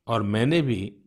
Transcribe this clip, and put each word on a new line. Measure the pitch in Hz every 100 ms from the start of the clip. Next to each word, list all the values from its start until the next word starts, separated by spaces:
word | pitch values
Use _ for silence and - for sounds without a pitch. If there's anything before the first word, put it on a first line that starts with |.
| -
और | 113
मैंने | 101 107 127 165
भी | 135 104 95 -